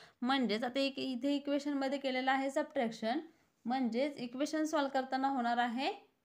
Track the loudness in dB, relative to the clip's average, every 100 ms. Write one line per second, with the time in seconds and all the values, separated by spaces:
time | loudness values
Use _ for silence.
0 | -20 _ 0 2 2 0 0 0 0 0
1 | -4 -2 0 0 0 0 0 0 0 -2
2 | -2 0 2 2 2 0 0 0 0 0
3 | -2 -2 -4 -16 _ _ -2 0 2 2
4 | 0 -2 -8 -2 -2 0 0 2 2 0
5 | 0 0 0 2 0 2 0 0 -2 -4
6 | -12 _